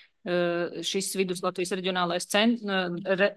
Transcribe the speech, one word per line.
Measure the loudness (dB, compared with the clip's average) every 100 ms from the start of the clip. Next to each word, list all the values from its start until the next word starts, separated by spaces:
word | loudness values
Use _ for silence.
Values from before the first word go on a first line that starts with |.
| -20 _
eh, | -2 2 2 0 -2 -4
šis | -4 -2 -2 -2
Vidus | -2 0
Latvijas | -4 -2 -2
reģionālais | -2 -2 0 0 -2 0
cent-, | 2 4 2
eh, | 0 -2 -2 -4 0 4
re-, | 2